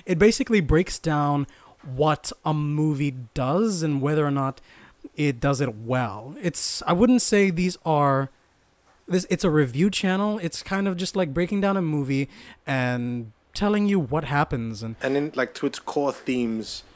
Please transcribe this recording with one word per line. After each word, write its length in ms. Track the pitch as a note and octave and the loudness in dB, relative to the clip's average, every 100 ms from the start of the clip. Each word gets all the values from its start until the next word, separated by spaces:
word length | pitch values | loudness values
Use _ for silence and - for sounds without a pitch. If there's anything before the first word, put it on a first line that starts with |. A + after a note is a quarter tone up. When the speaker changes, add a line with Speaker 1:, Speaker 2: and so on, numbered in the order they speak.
| - | -4
Speaker 1:
it 120 | E3+ | 4
basically 420 | G#3+ - B3+ G#3+ | 4 4 2 0
breaks 380 | C#3+ D#3 F#3 - | 4 2 2 -4
down 480 | D#3+ D3 C#3+ C#3+ C#3 - - _ | -2 0 0 0 -2 -10 -20 _
what 480 | C#3 B2+ D3+ D3 - - D#3 | -10 0 0 0 -4 -6 -2
a 80 | |
movie 600 | D3+ D3 D3+ D#3 C#3 C#3+ B2+ A#2 | 0 0 0 0 0 -2 -4 -8
does 480 | D3 B2+ F3 A3+ F3+ | -4 0 2 0 0
and 200 | D#3 C#3 | -2 0
whether 240 | C#3+ D3+ D3 | 0 2 2
or 60 | |
not 300 | C#3 C3+ - - - - _ - - | 0 -2 -6 -16 -20 -20 _ -14 -2
it 220 | D3 A#2+ | -2 0
does 220 | C#3+ C3+ | 0 0
it 140 | A#2+ G#2+ | -2 -4
well. 600 | A#2 B2+ A2+ G#2 B2 A3 | -2 -2 -2 -6 -12 -6
It's, 420 | F3+ - - - - | -4 -2 -2 -2 0
I 80 | |
wouldn't 280 | F3 B3 B3 | 4 4 4
say 280 | - G#3 G3 | 4 4 4
these 280 | E3+ F3+ - E3 | 2 -2 -2 0
are, 440 | D3 C#3+ C3+ C3+ - _ _ _ _ _ _ - | 2 4 2 -2 -8 _ _ _ _ _ _ -2
this, 180 | F3+ - | -2 0
it's 140 | F3+ | 0
a 60 | F3+ | 2
review 400 | D3+ C3 B2+ F#3+ | 4 2 2 2
channel. 480 | - F#3+ F#3+ G#3 G#3+ | 2 0 0 0 -2
It's 220 | E3+ - | -4 -6
kind 260 | - G3 G3 | -4 -2 -2
of 80 | F3+ | -2
just, 200 | F#3+ G3 | -2 -2
like, 180 | E3+ | -2
breaking 280 | C#3 F3 G3+ | 0 0 0
down 140 | G3 G3 | 0 0
a 60 | |
movie 480 | D#3+ D3+ C3+ C3+ C#3 - - - - | 0 0 0 -2 -2 -8 -20 -14 -4
and 640 | C3 B2 B2 A#2+ A#2+ A2 - _ | -2 0 -2 -4 -6 -8 -16 _
telling 340 | - G3+ G#3 G3+ | -4 0 2 2
you 120 | G3 | 2
what 260 | B2 D3+ C3+ | 0 -2 0
happens 580 | C#3+ D#3 B2+ A2+ G#2 | 0 0 -2 -6 -8
and 120 | A2+ A2+ | -10 -6
Speaker 2:
And 160 | C3+ C#3 | -2 0
in, 140 | D3 C#3 | -2 -2
like, 180 | B2+ - | -4 -2
to 100 | C#3+ | -4
its 140 | - | -4
core 340 | - D3 C#3 | -4 -2 -2
themes. 680 | - - B2+ A#2 A2 G#2 - - | -2 -4 -2 -2 -4 -6 -12 -16